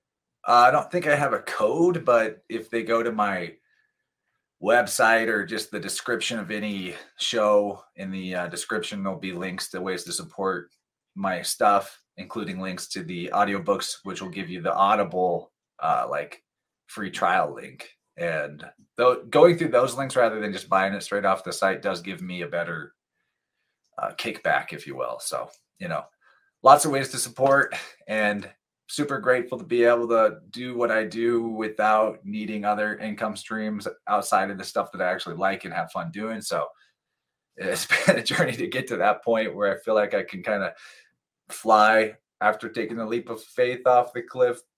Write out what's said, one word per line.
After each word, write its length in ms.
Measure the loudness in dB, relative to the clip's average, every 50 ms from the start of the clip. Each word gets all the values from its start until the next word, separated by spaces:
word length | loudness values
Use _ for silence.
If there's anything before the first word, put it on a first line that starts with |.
| _ _ _ _ _ _ _ _ 0
Uh, 200 | 4 6 8 8
I 40 | 8
don't 200 | 6 4 0 -2
think 160 | -4 -2 2
I 80 | 2 2
have 160 | 2 2 0
a 80 | 0 -2
code, 640 | -4 -6 -2 0 0 0 2 4 4 4 4 2 2
but 400 | 4 4 4 4 0 -4 -10 _ -10
if 200 | -10 -10 -8 -6
they 140 | -6 -4 -2
go 180 | 0 0 0
to 120 | 0 -2 -2
my 420 | 0 0 0 0 -4 -6 -8 -12 _ _ _ _ _ _ _ _ _ _ _ _ _ _ _ _ _ _ _ _ _
website 680 | 0 4 4 4 2 2 2 2 4 4 4 4 2 0
or 160 | -2 -2 -2
just 260 | -4 -6 -8 -8 -8
the 80 | -8 -8
description 580 | -8 -6 -8 -6 -4 -4 -4 -4 -4 -4 -4
of 140 | -6 -6 -6
any 440 | -6 -6 -4 -4 -6 -6 -6 -8 -10 -12 -16 -20 _
show, 640 | -6 -6 -2 0 2 4 4 4 4 4 2 -4 -8 -14 _ _
in 160 | -12 -10 -8
the, 240 | -8 -8 -8 -6 -6
uh, 120 | -6 -6
description, 540 | -6 -8 -10 -8 -6 -6 -6 -6 -6 -8 -6
there'll 160 | -6 -6 -6
be 140 | -6 -8 -8
links 380 | -8 -8 -8 -8 -8 -8 -10 -10
to 100 | -8 -6
ways 240 | -6 -6 -6 -6 -6
to 80 | -8
support 580 | -8 -8 -8 -10 -8 -4 -4 -4 -4 -4 -8 -14 _ _ _ _ _ _ _ _ _
my 260 | -6 -4 -4 -4 -4
stuff, 560 | -4 -6 -2 2 4 4 4 4 2 -2 -10 _ _ _ _
including 420 | -18 -16 -10 -8 -8 -8 -6 -8 -8
links 280 | -8 -8 -8 -10 -10 -10
to 140 | -10 -10 -8
the 260 | -8 -8 -8 -6 -2 0
audiobooks, 680 | 2 2 2 0 -2 0 -2 -2 -2 -2 -6 -10 -10 _
which 180 | -12 -10 -10
will 80 | -10 -10
give 200 | -10 -10 -10 -10
you 120 | -10 -6
the 120 | -4 -2 2
Audible, 800 | 4 4 4 4 2 0 -2 0 0 0 0 0 -2 -6 -10 _ _ _ _ _ -4
uh, 280 | -2 0 0 0 0 -2
like, 340 | -4 -6 -6 -8 -14 -20 _ _ _ _ _ _ _ _ _
free 220 | -18 -12 -10 -10 -8
trial 440 | -4 0 0 2 2 2 0 0 -4
link. 360 | -10 -14 -16 -18 -20 -20 -20 _ _ _ _ _
And 520 | -6 -4 -4 -2 -4 -6 -8 -10 -16 -18 -20 -20 _ _ _ _
though 260 | 2 4 4 4 2 -2
going 340 | 2 6 8 8 8 8
through 120 | 6 2 2
those 260 | 4 4 4 4 0
links 220 | -4 -6 -2 2
rather 240 | 2 2 2 2 -2
than 100 | -4 -6
just 160 | -6 -8 -4
buying 260 | 0 2 2 2 2 -2
it 100 | -4 -6
straight 200 | -4 -4 0 2
off 220 | 0 0 0 -2
the 80 | -8 -2
site 280 | 0 0 0 0 0
does 200 | -2 -4 -4 -4
give 200 | -8 -10 -12 -10
me 200 | -10 -10 -8 -8
a 60 | -8
better, 480 | -6 -4 -4 -4 -4 -6 -10 -12 -14 _ _ _ _ _ _ _ _ _ _ _ _ _ _ _ _ _ _ _ _ _
uh, 120 | -8 -8 -8 -6
kickback, 560 | -8 -8 -8 -8 -4 -2 0 0 0 -2 -4 -10
if 120 | -12 -12
you 120 | -12 -8
will. 220 | -8 -8 -8 -8 -8
So, 280 | -8 -8 -8 -8 -8 -10 -14 _ _ _ _ _
you 80 | -8
know, 160 | -6 -6 -6 -8 -10 _ _ _ _ _ _ _ _ _ _ 8
lots 200 | 8 8 8 8
of 80 | 2
ways 180 | 0 -2 -2 -4
to 60 | -4
support, 580 | -6 -6 -6 -2 0 4 4 4 4 4 0 -4 -10 -12 -14 -18 _ _ -4
and 400 | -2 0 2 2 0 -2 -6 -10 -18 _ _ _ _ _ _
super 320 | -10 -4 -4 -2 -2 -2 0
grateful 380 | 2 4 4 4 2 -2 -8
to 60 | -10 -4
be 200 | -2 2 4 6
able 240 | 6 6 4 2 2
to 280 | 4 4 4 4 2 -2 -12 -18
do 260 | -14 -12 -10 -8 -2
what 160 | -2 0 2
I 140 | 2 0 0
do 420 | -2 -2 -2 0 2 2 0 -2
without 720 | -2 -4 -4 -6 -4 -2 0 2 4 4 4 4 2 -2 -6 -10
needing 420 | -10 -8 -6 -6 -6 -6 -2 -2
other 320 | 0 0 0 -2 -2 -4
income 380 | -6 -8 -8 -6 -6 -6 -6 -6
streams 520 | -8 -10 -8 -8 -6 -4 -6 -6 -6 -6 -8 -10 -8 _
outside 440 | -2 -2 0 2 2 2 2 2 0
of 60 | -4
the 60 | -8 -10
stuff 280 | -4 -4 -4 -4 -4
that 100 | -4 -4
I 100 | -2 -2
actually 240 | -2 -2 -6 -8 -4
like 300 | -2 -2 -2 -2 -4 -8
and 80 | -8 -6
have 180 | -6 -6 -6
fun 200 | -8 -8 -8 -8
doing. 300 | -8 -8 -8 -8 -8 -8
So 260 | -6 -4 -4 -4 -4 -6 -10 _ _ _ _ _ _ _ _ _ _ _ _ _ _ _ _
it's 300 | -8 -4 -4 -4 -4 -2
<laughs> 200 | -2 -2 2 2
been 120 | 2 2
a 60 | 2 -2
journey 300 | -2 -2 0 -2 -2 -2
to 140 | -4 -6
get 200 | -4 -4 -6 -4
to 100 | -4 -4
that 260 | 0 0 0 0 0 0
point 320 | 0 0 0 0 -2 -2
where 180 | -2 -2 -2 -2
I 60 | -2
feel 160 | -2 0 2
like 180 | 2 2 2 0
I 100 | -4 -4
can 200 | -6 -10 -8 -4
kinda 300 | -4 -2 -2 -2 -6 -8 -12 -20 -20 -20 -20 _ _ _ _ _ _ _ _ _ -18
fly 640 | -16 -4 4 6 8 8 8 8 6 6 4 2 -2 -10 _ _ _ _
after 280 | 2 2 2 0 -6 -6
taking 280 | -6 -6 -4 -4 -6
the 80 | -8 -6
leap 240 | -4 -4 -4 -4 -6
of 120 | -12 -12 -12
faith 440 | -6 0 0 0 0 0 0 4
off 260 | 6 6 6 4 2 -4
the 80 | -10
cliff, 380 | -12 -10 0 2 2 2 2 -4 -10 _ _